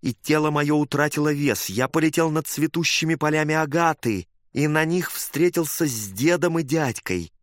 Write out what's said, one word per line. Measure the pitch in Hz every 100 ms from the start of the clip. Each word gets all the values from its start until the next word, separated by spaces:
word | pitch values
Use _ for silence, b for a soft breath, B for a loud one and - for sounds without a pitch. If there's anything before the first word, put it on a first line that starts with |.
и | -
тело | 120 - 151 151
мое | 151 147 151
утратило | 147 139 147 147 151
вес. | 147 143 104 -
Я | 98 131
полетел | 165 160 156 160
над | 156 156
цветущими | - 156 - 165 - 160 160
полями | 151 156 151 156
агаты, | 156 151 170 156 123 101 87 _ _
и | - 151
на | 156 160
них | 175 170
встретился | - - 143 175 170 160 - 160
с | 113 104
дедом | 95 143 175 175 165
и |
дядькой. | 147 160 143 113 - 92 82 _